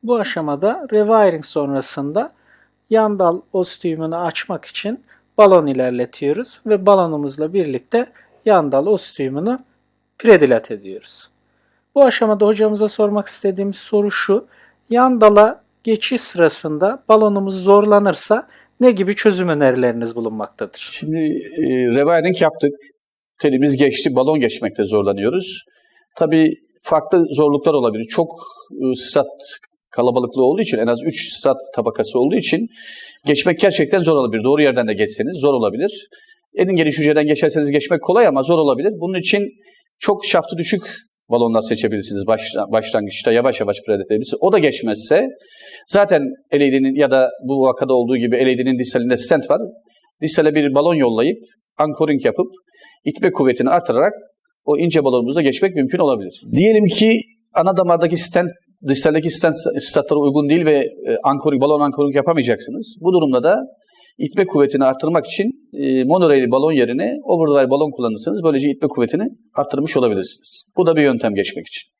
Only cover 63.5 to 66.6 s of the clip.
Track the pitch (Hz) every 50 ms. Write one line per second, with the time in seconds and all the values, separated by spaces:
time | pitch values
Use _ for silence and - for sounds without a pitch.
63.5 | 190 - - - - _ _ _ _ _ _ _ _ _ - 147 - 202 196 185
64.5 | - 151 143 139 139 139 139 131 131 - - 160 170 165 - - - - 196 226
65.5 | 269 - _ _ - - 143 135 131 131 127 131 160 185 175 160 143 135 127 123
66.5 | 120 135